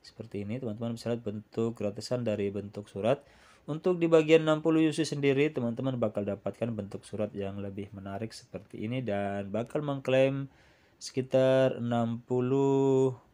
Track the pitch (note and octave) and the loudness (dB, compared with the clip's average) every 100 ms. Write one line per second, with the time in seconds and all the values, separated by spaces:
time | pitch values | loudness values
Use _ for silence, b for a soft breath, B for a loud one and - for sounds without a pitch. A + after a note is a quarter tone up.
0 | - - A2+ G2+ G2+ B2 A#2+ G#2+ A#2 A#2 | -20 -18 -12 -8 -6 -6 -6 -6 -6 -6
1 | A2+ A#2+ A#2 G#2+ - - A2+ A#2 G#2 G#2 | -4 -4 -4 -8 -8 -2 -2 -2 -6 -6
2 | - B2 A#2 G#2 G2+ G2+ G2+ G#2 G#2 G2+ | -4 -2 -2 -2 -2 -4 -8 -10 -12 -2
3 | G#2+ C#3+ - b b b - D3+ F#3 F3+ | 0 0 -2 b b b -10 -2 0 2
4 | E3 E3 D#3 D#3+ D#3 D#3 D#3 D#3+ D#3+ D3 | 6 6 8 6 6 2 4 4 4 2
5 | D#3 C#3+ C#3 C3+ D3 D#3 A#2+ A#2 C3 B2+ | -2 0 2 4 2 0 -4 -2 -2 0
6 | A2 G#2 G2+ G2+ - - A#2 A2 G2+ - | -2 -2 -4 -4 -6 -4 -6 -4 -8 -12
7 | - G#2 G#2 G2 G2 G2 G2+ G2 G2 G2+ | -12 -6 -6 -4 -8 -8 -10 -10 -12 -12
8 | G2 G2 A2+ - - F2+ - - G#2+ B2+ | -10 -8 -10 -12 -16 -16 -14 -10 -6 -4
9 | A#2+ G2+ G2+ G2+ G2 G#2 A#2+ D#3 D3 C#3 | -2 -2 -2 -4 -4 -6 -6 -8 -6 -6
10 | C3+ C3 C3+ C#3 C#3 b b b b b | 0 4 4 2 -6 b b b b b
11 | - - C3 C3 C3 C3 C3 - A#2 A#2 | -8 -6 0 2 4 4 2 0 -2 0
12 | A#2 A#2 - B2+ B2+ C3+ C#3 C3+ C3+ C3 | 0 -4 -2 -2 2 2 4 4 4 4
13 | C3 B2 _ | 2 -2 _